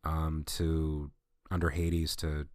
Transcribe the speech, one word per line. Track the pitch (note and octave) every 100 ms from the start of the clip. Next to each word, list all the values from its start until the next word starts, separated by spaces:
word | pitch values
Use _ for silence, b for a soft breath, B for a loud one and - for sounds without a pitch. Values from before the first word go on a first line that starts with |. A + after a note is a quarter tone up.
um, | D#2+ D#2+ D#2+ D#2 D2
to, | - E2+ D#2+ D#2+ D2+ D2 - _ _ -
under | F2 E2
Hades | D2+ E2+ E2 D#2+ -
to | E2 D2+ D2